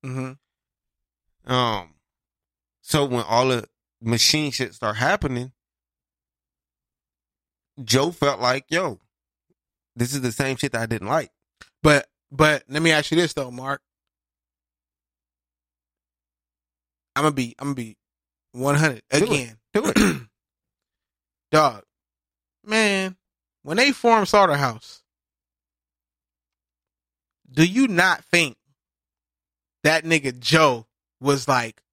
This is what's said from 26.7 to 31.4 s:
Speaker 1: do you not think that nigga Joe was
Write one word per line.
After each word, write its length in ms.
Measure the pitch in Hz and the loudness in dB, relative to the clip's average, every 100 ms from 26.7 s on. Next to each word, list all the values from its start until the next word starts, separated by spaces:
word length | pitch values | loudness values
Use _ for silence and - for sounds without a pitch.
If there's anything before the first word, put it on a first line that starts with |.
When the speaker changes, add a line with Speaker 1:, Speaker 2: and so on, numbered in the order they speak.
| _ _ _ _ _ _ _ _ | _ _ _ _ _ _ _ _
Speaker 1:
do 140 | 131 170 | 2 2
you 220 | 208 262 | 4 0
not 340 | 175 185 175 - | 2 2 0 0
think 300 | 175 156 113 _ _ _ _ _ _ _ _ _ _ _ _ | 0 0 -4 _ _ _ _ _ _ _ _ _ _ _ _
that 220 | 147 160 160 | 0 0 0
nigga 340 | 160 139 123 | -2 -2 -8
Joe 480 | 123 160 156 120 110 _ _ _ | 0 4 4 2 -8 _ _ _
was 280 | 131 139 | -2 -2